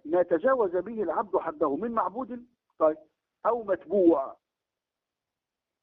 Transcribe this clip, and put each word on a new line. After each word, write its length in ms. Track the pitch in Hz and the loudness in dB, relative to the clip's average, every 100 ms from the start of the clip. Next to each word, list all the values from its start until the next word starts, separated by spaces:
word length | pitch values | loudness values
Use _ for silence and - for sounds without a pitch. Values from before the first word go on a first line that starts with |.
| 294 | -2
"ما 180 | 330 | 0
تجاوز 480 | - 165 247 262 196 180 | 2 2 2 2 0 -2
به 280 | 190 226 | -4 -4
العبد 340 | 170 165 208 185 | -4 -2 -2 -4
حده 380 | 165 151 156 143 | -4 -2 -2 -2
من 160 | 233 | -2
معبود"، 540 | 226 180 214 226 240 - _ _ - | -2 -4 -6 -10 -12 -16 _ _ 0
طيب، 180 | 156 156 - _ _ _ 202 | 0 0 -14 _ _ _ -2
"أو 180 | 240 | -2
متبوع"، 760 | 202 180 156 202 170 147 131 - _ _ _ _ _ _ _ _ _ _ _ _ _ _ | -2 -4 0 4 6 4 0 -10 _ _ _ _ _ _ _ _ _ _ _ _ _ _